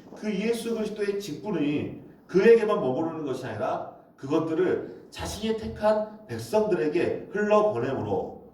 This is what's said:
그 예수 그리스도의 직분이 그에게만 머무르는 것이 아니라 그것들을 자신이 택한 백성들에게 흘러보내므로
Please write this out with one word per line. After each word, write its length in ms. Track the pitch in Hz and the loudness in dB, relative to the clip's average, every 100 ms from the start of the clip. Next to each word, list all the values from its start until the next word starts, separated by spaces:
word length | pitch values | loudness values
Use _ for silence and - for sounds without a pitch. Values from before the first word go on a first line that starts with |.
| - | -20
그 180 | - 214 190 | -8 -4 -2
예수 340 | 220 226 226 220 | 0 -2 -2 -4
그리스도의 420 | 202 208 202 202 | -4 -2 -2 -2
직분이 800 | - 147 214 165 143 143 104 - - - - | -6 -8 -4 -2 0 0 -4 -8 -16 -20 -2
그에게만 500 | 180 220 226 214 - | 6 8 8 6 2
머무르는 480 | 127 131 165 156 143 | 0 0 -2 -4 -6
것이 180 | 123 | -6
아니라 460 | 131 - 127 - - - - - | -6 -4 -4 -4 -8 -14 -20 -14
그것들을 840 | 135 160 160 160 180 - - - - | -2 0 2 2 2 2 -2 -12 -16
자신이 460 | - - 202 220 220 | -10 -8 -4 -2 -2
택한 680 | 220 226 214 214 214 - - | -4 0 2 2 0 -8 -10
백성들에게 1000 | 113 - 214 208 175 151 165 - - - | -10 -2 0 2 2 0 2 0 -2 -4
흘러보내므로 1080 | 202 208 208 208 214 135 120 104 95 - - - | -2 4 4 4 0 -2 -2 -2 -4 -4 -10 -20